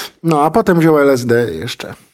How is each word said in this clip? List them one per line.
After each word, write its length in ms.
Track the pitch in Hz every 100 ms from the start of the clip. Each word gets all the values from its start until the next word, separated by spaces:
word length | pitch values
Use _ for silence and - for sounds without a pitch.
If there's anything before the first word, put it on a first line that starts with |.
| - _
No, 180 | 165 156
a 80 | 156
potem 280 | 226 214 170
wziął 200 | 160 151
L 100 | 139
S 160 | 131 120
D 280 | 117 117
jeszcze. 400 | 80 117 - - - _